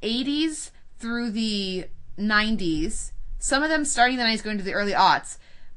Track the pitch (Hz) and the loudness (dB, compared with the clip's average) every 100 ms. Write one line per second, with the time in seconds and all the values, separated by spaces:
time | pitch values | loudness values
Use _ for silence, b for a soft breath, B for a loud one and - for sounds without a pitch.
0 | 214 240 269 294 320 302 - - b - | -2 0 0 0 0 -2 -10 -14 b -10
1 | 233 233 233 214 220 208 190 185 - - | -6 -4 -2 -2 0 0 -2 -4 -6 -8
2 | - - 208 214 214 220 175 156 175 - | -8 -4 0 2 2 2 2 2 0 -2
3 | - - - - - 269 311 311 294 240 | -4 -4 -4 -4 0 2 4 2 2 4
4 | 247 254 233 220 208 208 190 185 202 180 | 4 4 0 0 -2 -4 -2 0 2 6
5 | 185 139 - - b b b | 6 6 0 -12 b b b